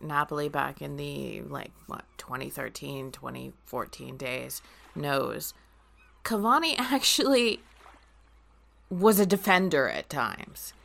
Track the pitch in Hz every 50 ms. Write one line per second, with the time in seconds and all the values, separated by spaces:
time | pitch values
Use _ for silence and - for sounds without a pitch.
0 | - 156 147 143 147 - 151 147 147 147 147 143 135 139 139 - 147 143 143 143
1 | 143 143 143 139 135 123 104 - - 143 143 139 - - - - - - - -
2 | - _ _ - - - 127 127 135 139 - 139 127 117 - - 147 139 139 135
3 | 135 131 - - 139 123 127 127 127 131 - - _ - 123 123 - - - -
4 | 127 131 131 131 139 123 127 131 123 131 - - - - - - - - - -
5 | 147 143 139 135 131 - 110 - - - - - - _ _ _ _ _ _ _
6 | _ _ - _ - - 226 208 208 226 262 311 330 320 - - 254 254 269 262
7 | - - - - - 262 277 247 240 220 - - - - - - - - - -
8 | _ _ _ - _ _ - - _ - - - _ _ _ _ _ _ 185 175
9 | 196 220 208 202 196 175 202 196 - 208 185 180 190 180 156 139 131 98 58 76
10 | - - 151 139 117 104 - - - - - - - - - - -